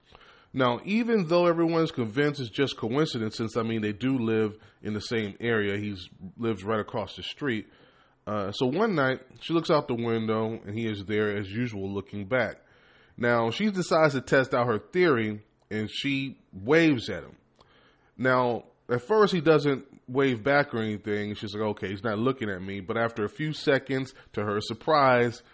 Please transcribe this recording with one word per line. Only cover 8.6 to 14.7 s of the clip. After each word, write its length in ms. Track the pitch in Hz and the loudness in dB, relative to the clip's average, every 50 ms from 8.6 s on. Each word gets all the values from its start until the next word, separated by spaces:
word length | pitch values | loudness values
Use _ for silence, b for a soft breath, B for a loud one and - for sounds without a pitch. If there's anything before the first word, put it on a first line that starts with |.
| 135 | -2
one 280 | 127 135 175 220 233 196 | 0 0 0 0 0 2
night, 260 | 156 135 131 131 127 - - - - | 0 0 0 0 -4 -8 -16 -20 -16
she 140 | - - 165 | -6 -2 -2
looks 160 | 170 160 - | 0 2 2
out 180 | 170 147 143 - | 2 2 2 0
the 60 | 123 | -2
window, 640 | 117 117 117 113 113 110 110 110 110 113 110 113 - - | -2 -2 -2 -2 0 0 0 0 0 0 -2 -4 -6 -8
and 120 | 98 104 113 | -8 -6 -4
he 80 | 117 | -4
is 200 | 110 107 101 98 | -4 -4 -4 -4
there 280 | 90 107 104 107 104 101 | -2 0 0 0 0 0
as 160 | 101 98 92 | -4 -6 -6
usual 400 | 98 113 123 123 110 101 95 98 | -4 -4 -4 -4 -4 -6 -6 -4
looking 360 | 98 101 95 - - 101 101 | -4 -6 -6 -8 -10 -10 -6
back. 320 | 95 123 127 117 95 - - b b b b b b b b b b b - | -2 0 0 0 0 -4 -8 b b b b b b b b b b b -4
Now, 320 | 120 120 120 117 117 117 | 0 2 2 2 2 0
she 200 | 113 - 202 220 | 0 0 -2 0
decides 420 | 196 185 170 - 190 160 160 151 139 | 0 -2 0 2 4 4 4 4 4
to 80 | 135 | 0
test 320 | - - 160 139 131 - - | 0 4 4 4 4 4 2
out 140 | 127 120 | 0 2
her 120 | 123 | 2